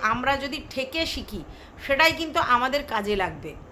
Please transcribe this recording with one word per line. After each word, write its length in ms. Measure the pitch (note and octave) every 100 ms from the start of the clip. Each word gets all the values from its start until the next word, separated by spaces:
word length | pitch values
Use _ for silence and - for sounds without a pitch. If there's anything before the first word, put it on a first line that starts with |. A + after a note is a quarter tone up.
আমরা 340 | A3 A#3 C4+ C#4
যদি 260 | C4+ D4 -
ঠেকে 360 | C4 B3+ E4 D#4+
শিখি 360 | C4 - G3+ D3 - - - -
সেটাই 260 | C#4 D#4+
কিন্তু 280 | D#4+ E4 D#4+
আমাদের 440 | - A#3+ C4 C#4+ C#4
কাজে 280 | A3 G3+ G3+
লাগবে, 380 | F3+ D3+ D3+ - -